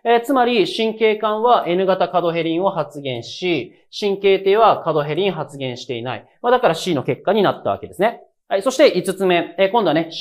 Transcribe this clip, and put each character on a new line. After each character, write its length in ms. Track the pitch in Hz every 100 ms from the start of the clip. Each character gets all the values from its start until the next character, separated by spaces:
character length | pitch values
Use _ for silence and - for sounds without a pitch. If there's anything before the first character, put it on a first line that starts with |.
| 233
え 100 | 233
ー、 20 |
つ 120 | 233
ま 120 | 269
り、 280 | 240 233 165
神 240 | - 226 220
経 200 | 220 214
管 260 | 220 214
は 220 | 240 220 156
N 180 | 180
型 240 | 190 185 175
カ 140 | 180
ド 80 | 170
ヘ 140 | 165
リ 100 | 160
ン 80 | 165
を 80 | 190
発 300 | 170 147 147
現 280 | 139 120 117
し、 460 | - 180 156 98 _ _
神 300 | - 202 196
経 180 | 196 190
堤 160 | 190
は 300 | 208 214 151
カ 80 | 170
ド 100 | 151
ヘ 140 | 147 151
リ 100 | 202
ン 60 |
発 240 | 180 143 139
現 260 | 131 120
し 20 |
て 140 | - 120
い 60 |
な 120 | 123 110
い。 120 | - _
ま 80 | 240
あ、 20 |
だ 80 | 247
か 80 | 220
ら 60 | 165
C 180 | 185
の 80 | 147
結 200 | 131 123
果 100 | -
に 100 | 214
な 80 | 165
っ 140 | 123
た 60 | -
わ 80 | 98
け 80 | 107
で 60 |
す 60 | -
ね。 200 | 214 - - _ -
は 80 | 196
い。 60 |
そ 80 | 240
し 60 | 254
て 100 | 285 180
五 180 | 190
つ 120 | 185 190
目。 300 | 175 160 -
え 60 |
ー、 80 | 190
今 100 | 233
度 60 | 180
は 60 |
ね、 160 | 151 165 -